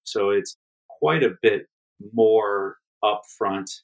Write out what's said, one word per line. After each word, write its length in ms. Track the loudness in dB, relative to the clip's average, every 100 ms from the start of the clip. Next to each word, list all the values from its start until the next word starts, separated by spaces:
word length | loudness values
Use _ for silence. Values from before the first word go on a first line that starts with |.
So 280 | -6 -2 0
it's 260 | 0 -2 -14 _ _ _
quite 340 | -2 0 2
a 140 | 0 2
bit 260 | 0 0 -6 _ _ _ -8
more 640 | 2 4 4 2 -2 -4 -10 _ _
upfront 680 | -2 -2 -8 -6 -4 -4 -8 -14